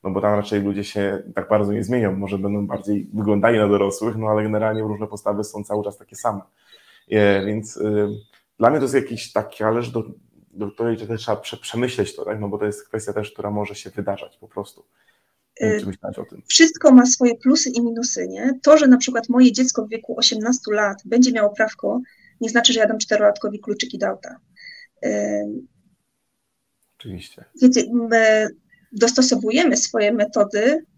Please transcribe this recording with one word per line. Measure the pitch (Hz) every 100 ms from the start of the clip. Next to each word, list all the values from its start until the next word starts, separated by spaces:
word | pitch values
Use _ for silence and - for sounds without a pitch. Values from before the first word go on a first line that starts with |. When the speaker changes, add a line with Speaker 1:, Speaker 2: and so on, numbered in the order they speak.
Speaker 1:
No | 95
bo | 98
tam | 104
raczej | 104 101 104
ludzie | 101 101
się | 98 104 101 101 - 98
tak | -
bardzo | 107 101
nie | 104
zmienią, | 104 123 107 95
może | 98 98
będą | 101 104 101
bardziej | 98 101 101 -
wyglądali | 104 104 104 113 113
na | 104
dorosłych, | 101 98 101 110 110
no | 110
ale | 107
generalnie | 107 107 110 110
różne | 107 101 107
postawy | 104 - 104
są | 104 104
cały | 101 104
czas | 101 -
takie | - 107
same. | 117 101 - _ _ _ _ _ _
E, | 107 101 98 98
więc, | 107 107 -
e, | 107 104 104 107 _ _ _ _
dla | 117
mnie | 147
to | 131
jest | 131
jakiś | - 117 -
taki, | 104 113 -
ale | 110 117
do, | 117 117 110 - _ _ _
do | 85 104
której | - 117 110
też | 110 110
trzeba | - 107
prze-, | - -
przemyśleć | - 113 123 123 98 -
to, | -
tak? | 107
No | 101
bo | 104
to | 107
jest | 104 -
kwestia | 110 107
też, | 104 104
która | - 104
może | 104 101 101
się | 95
wydarzać | 101 95 98 - _
po | -
prostu. | - 98 - _ _ _ _ _ _ _ _
Nie | 214
wiem, | 214
Speaker 2:
Y, |
Speaker 1:
czy | 143
myślałeś | 92 - -
o | -
tym. | - _
Speaker 2:
wszystko | - 320 - 302
ma | 254 254
swoje | - 247 -
plusy | 262 311 269
i | 240
minusy, | 233 233 240 - 180
nie? | 190 247 262
To, | 285 302
że | 277
na | 254
przykład | 262 240 226
moje | 247 254
dziecko | 247 254 - 214
w |
wieku | 226 - -
osiemnastu | - 214 220 254 -
lat | 208 208 202 -
będzie | 240 254
miało | 226 208
prawko, | 202 220 - 196 247 254 _ _ _
nie | 226
znaczy, | 240 233
że | 226
ja | 214
dam | 220
czterolatkowi | - 208 208 208 208 208
kluczyki | - 254 247 185
do | 196
auta. | 196 - - _ _ - - - _ -
Ym, | 104 104 104 104 117 - _ _ _ _ _ _ _ _ _ _ _ _ _
Speaker 1:
Oczywiście. | 113 90 - - - -
Speaker 2:
wiecie, | 254 247 208
my | 240 226 226 220 214 214 - _ _ _
dostosowujemy | 214 254 262 254 208 214 262 339 -
swoje | - 226 208
metody | 226 208 - 202 202 233 320 -